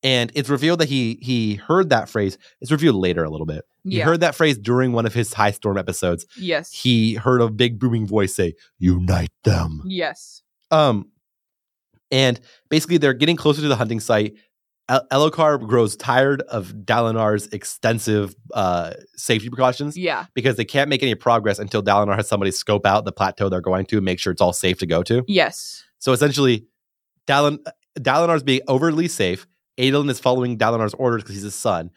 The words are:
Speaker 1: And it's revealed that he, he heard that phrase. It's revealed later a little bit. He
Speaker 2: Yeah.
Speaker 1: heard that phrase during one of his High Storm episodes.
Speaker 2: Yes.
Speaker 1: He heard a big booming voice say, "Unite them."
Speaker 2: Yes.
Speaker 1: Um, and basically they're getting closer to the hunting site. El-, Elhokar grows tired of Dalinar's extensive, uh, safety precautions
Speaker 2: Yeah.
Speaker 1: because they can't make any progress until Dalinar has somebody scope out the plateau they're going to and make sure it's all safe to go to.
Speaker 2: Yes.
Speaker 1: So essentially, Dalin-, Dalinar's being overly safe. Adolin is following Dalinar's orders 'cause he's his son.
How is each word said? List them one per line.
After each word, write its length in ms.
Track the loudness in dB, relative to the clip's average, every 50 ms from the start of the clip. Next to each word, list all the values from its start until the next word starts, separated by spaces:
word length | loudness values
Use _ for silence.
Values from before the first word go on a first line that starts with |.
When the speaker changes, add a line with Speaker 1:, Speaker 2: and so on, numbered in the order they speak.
| 0
Speaker 1:
And 280 | 0 0 0 0 -2 -2
it's 140 | -6 -2 -2
revealed 300 | -2 0 2 0 2 2
that 100 | 0 0
he, 280 | 0 -2 0 -2 -4 -6
he 340 | -6 -4 -2 0 0 -2 -4
heard 340 | -6 -4 -2 0 0 2 2
that 180 | 2 0 0 -2
phrase. 280 | -2 -2 -2 -2 -2 -6 _ -20 _ _
It's 100 | -6 -4
revealed 240 | -2 2 2 2 2 4
later 260 | 2 0 0 0 -2
a 60 | -4
little 160 | -4 -8 -6 -6
bit. 160 | -8 -8 -10 _ _ _ _
He 120 | -6 -4 0
Speaker 2:
Yeah. 60 | 2
Speaker 1:
heard 140 | 2 2 2
that 140 | 2 0 0
phrase 220 | 2 2 2 2 0
during 340 | 0 0 0 2 2 2 0
one 120 | 0 -2
of 80 | -2 -2
his 200 | -2 -4 -4 -2
High 180 | 0 0 0
Storm 260 | 0 -2 -2 -2 -2 -2
episodes. 480 | -2 -4 -6 -2 -2 -2 -2 -2 -6 _ _ -12
Speaker 2:
Yes. 340 | -6 -4 -4 -4 -4 -6
Speaker 1:
He 420 | -14 -6 0 2 2 4 2 2 0
heard 260 | 0 0 2 2 4
a 80 | 2 0
big 300 | 2 0 0 0 0 -2
booming 260 | -2 0 0 0 -2 0
voice 260 | 0 0 0 0 0
say, 180 | -2 -2 -2 -2 _ _ _ _ _
"Unite 520 | 2 2 2 2 2 2 0 0 0 -4 _ _ _
them." 360 | 0 2 2 0 -4 -6 -8 -10
Speaker 2:
Yes. 560 | -8 -6 -4 -4 -6 -6 -10 -18 -20 -20 -20 _ _ _ _ _ _
Speaker 1:
Um, 360 | 2 4 4 4 2 0 -4 _ _ _ _ _ _ _ _ _ _ _ _ _ _ _ _ _ _ _ _ _
and 280 | 2 2 4 4 2 0 _ _ _ _ _ _
basically 280 | 0 0 0 2 2 4
they're 160 | 4 4 2
getting 220 | 2 2 0 0
closer 260 | 2 2 2 2 2
to 60 | 2 0
the 80 | 0
hunting 240 | 0 0 -2 -2 -6
site. 360 | 0 0 2 2 2 0 -6 -12 _ _ _ _ _ _ _ _ _ 0
El-, 180 | 0 0 0 _
Elhokar 540 | 0 2 2 2 2 2 2 2 2 2 -2
grows 300 | 0 2 2 2 2 0
tired 460 | -6 -4 0 2 4 4 4 2 -2 -4
of 300 | -6 -6 -6 -6 -6 -12 -16 -2
Dalinar's 640 | 0 0 2 2 2 2 2 2 2 0 0 -2 -6
extensive, 880 | -12 -12 -10 -12 -14 -2 0 0 0 0 0 0 0 0 0 -2 -6 _ _ -10 -4
uh, 380 | -2 0 0 0 -2 -4 -6 -10 -14 -18 -20 _
safety 320 | -14 -8 -6 -6 -6 -6 -8
precautions 480 | -4 0 0 0 0 0 -8 -10 -8 -6
Speaker 2:
Yeah. 280 | -6 -6 -6 -6 -8 -8 _
Speaker 1:
because 240 | -2 -2 -2 0 0
they 80 | -4
can't 240 | -2 0 0 0 0
make 120 | 0 -2 0
any 120 | -2 -2
progress 420 | -2 0 2 2 2 2 0 -2 -2
until 220 | -4 -4 -4 -2
Dalinar 340 | 0 2 2 2 2 2 0 -2
has 100 | -2 -2
somebody 240 | -2 -2 0 -2
scope 340 | -2 -4 -2 0 -2 2 2
out 200 | 2 2 2 0
the 60 | -2 -4
plateau 340 | -2 -2 -2 -2 -2 -4 -2
they're 120 | -2 -4
going 240 | -2 -2 -2 -2 -2 -2
to 100 | -2 -2
and 80 | 0
make 140 | -2 -4 -2
sure 120 | -2 -4 0
it's 80 | 2
all 100 | 0 0 0
safe 240 | 0 0 0 0 0
to 60 | -2
go 160 | -2 -2 -2 0
to. 200 | 0 -2 -2 -2 0
Speaker 2:
Yes. 560 | 0 0 0 0 -2 -8 -14 -14 -16 -18 -20 _ _ _
Speaker 1:
So 120 | -2 0
essentially, 540 | 0 2 2 0 2 2 2 2 2 0 -2 _ _ _ _ _ _ _ _ _ _ _ _ 0
Dalin-, 320 | 2 2 2 2 0 -2 -10 -16 -18 _ _ _ _ -6
Dalinar's 460 | -2 0 2 2 4 2 2 0 2
being 180 | 0 0 0 0 0
overly 400 | 0 2 2 2 0 0 -2 -2
safe. 400 | -2 -2 -2 -2 -2 -4 -8 _ _ _ _ _ _ 0
Adolin 300 | 0 2 2 2 0 0
is 100 | -4 -2
following 380 | 0 0 2 2 0 -2 0 0
Dalinar's 360 | 0 2 2 2 0 -2 -2
orders 280 | -2 -2 0 0 -2 -4
'cause 100 | -8 -12
he's 80 | -10 -10
his 120 | -10 -10
son. 340 | -6 -4 -2 -2 -2 -4 -8 _